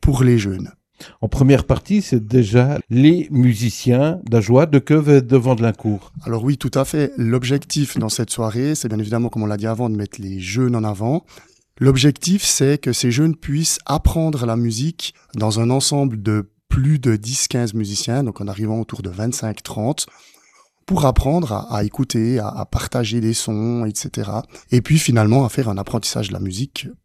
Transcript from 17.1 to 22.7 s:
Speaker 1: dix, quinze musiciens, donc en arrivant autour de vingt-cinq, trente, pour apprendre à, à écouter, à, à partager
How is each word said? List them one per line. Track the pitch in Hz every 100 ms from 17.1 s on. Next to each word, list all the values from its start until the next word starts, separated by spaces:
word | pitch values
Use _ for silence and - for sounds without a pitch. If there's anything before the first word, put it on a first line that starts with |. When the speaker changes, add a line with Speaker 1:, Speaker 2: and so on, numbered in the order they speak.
| 110
Speaker 1:
dix, | 110 135 -
quinze | 127 120 107
musiciens, | 104 101 - 123 131
donc | 98
en | 101
arrivant | 95 107 110
autour | 110 -
de | 95
vingt-cinq, | 90 113 120 113 101
trente, | - - 110 151 - _ - _ _ _ _ _ -
pour | 190 143
apprendre | 120 131 165 156
à, | 101 98
à | 113 104
écouter, | - 131 120 113 123
à, | 107
à | -
partager | -